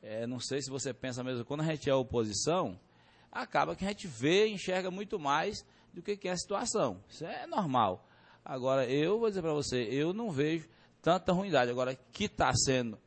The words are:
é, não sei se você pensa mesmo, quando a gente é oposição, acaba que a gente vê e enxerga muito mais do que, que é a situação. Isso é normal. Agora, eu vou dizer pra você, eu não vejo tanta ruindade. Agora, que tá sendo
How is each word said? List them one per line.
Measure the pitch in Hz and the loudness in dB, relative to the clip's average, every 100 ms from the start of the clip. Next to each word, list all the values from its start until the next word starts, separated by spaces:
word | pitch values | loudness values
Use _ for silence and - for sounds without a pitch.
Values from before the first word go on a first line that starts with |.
é, | 107 107 117 | -8 -6 -6
não | 127 | -6
sei | - 135 | -4 -6
se | 131 | -4
você | 135 127 | -6 -6
pensa | 123 131 123 | -6 -8 -6
mesmo, | 127 127 113 | -6 -6 -6
quando | 143 | -4
a | |
gente | 160 156 - | -2 -2 2
é | |
oposição, | 135 120 120 107 104 - 175 147 90 _ _ _ - - | 2 2 0 0 0 0 0 0 -6 _ _ _ -20 -12
acaba | - 247 - 147 | -8 -2 0 0
que | 170 190 | -2 -4
a | |
gente | 208 190 | -6 -8
vê | 113 135 185 214 | -2 4 6 4
e | |
enxerga | 202 - 185 190 | 2 -2 -2 -2
muito | 185 208 208 | -6 -6 -4
mais | 147 147 180 208 - _ _ | 0 2 0 -4 -12 _ _
do | - | -14
que, | 170 208 | -6 -6
que | 185 | -4
é | |
a | 180 | -4
situação. | - 202 233 220 143 95 - | -2 -4 -2 0 0 -2 -12
Isso | - | -12
é | 160 226 302 | -8 -8 -4
normal. | 320 175 131 107 92 - - - - | -2 2 4 4 2 -8 -20 -20 -20
Agora, | - 135 127 135 123 | -10 -4 2 2 4
eu | 139 156 214 | 2 2 2
vou | 226 | 0
dizer | 190 | 0
pra | 165 | -2
você, | 151 135 127 110 | -2 0 0 0
eu | 135 156 | 0 0
não | 202 233 | -2 -4
vejo | 139 151 165 156 - - _ | 0 0 0 -6 -20 -20 _
tanta | - 180 - | 2 2 4
ruindade. | 180 196 147 123 | 2 4 4 4
Agora, | 120 127 131 - | 2 -2 -4 -10
que | - - | -4 -4
tá | - 135 | 2 2
sendo | 120 - 131 120 104 | 4 2 2 0 -6